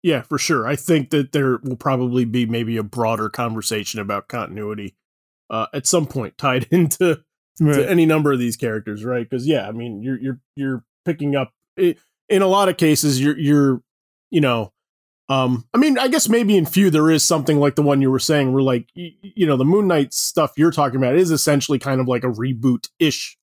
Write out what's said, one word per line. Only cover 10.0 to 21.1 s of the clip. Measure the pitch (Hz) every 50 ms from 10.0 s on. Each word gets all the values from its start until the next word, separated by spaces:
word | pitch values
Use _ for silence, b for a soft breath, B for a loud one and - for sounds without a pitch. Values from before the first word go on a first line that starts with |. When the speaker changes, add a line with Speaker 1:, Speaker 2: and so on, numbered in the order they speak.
Speaker 1:
you're, | 110 131 131 110
you're, | 123 135 127 127 _ _ _
you're | 139 139 135 131 117 _ _ _ _ _
picking | 175 160 147 147 147 139
up | 139 131 - _ _ _ _ _
i-, | - 190 175 160 _ _ _ _ _ _ _
in | 208 190
a | 196
lot | 185 185 202 202 185
of | 175
cases, | - 170 156 151 139 - 151 135 127
you're, | 135 147 147
you're, | 147 160 139 147 143 143 139 131 120 _ _ _ _ _ _ _ _ _ _
you | - 170
know, | 151 131 120 113 107 101 _ _ _ _ _ _ _ _ _ _ _ -
um, | 135 135 131 123 127 117 120 _ -
I | 233
mean, | 285 311 269 247
I | 240
guess | 262 254 320 - -
maybe | 226 233 240 196 214
in | 190 160
few | - - 185 202 185
there | 156 156 151 160
is | 160 151 -
something | - 170 156 131 147 151 143
like | 143 143 135
the | -
one | 147 143 143 139
you | 135 131
were | 131 127
saying | - - 156 147 139 127
where, | 131 135
like, | 135 131 127 120 117 _ _
y-, | - 175 165 _ _ -
y-, | 196 _
you | 220 185
know, | 156 143
the | 127 131
Moon | 147 180 208 208 185
Knight | 175 156 139 - -
stuff | - - - - - 156 - -
you're | - 151 170
talking | 151 - 147 135 120 135
about | 131 123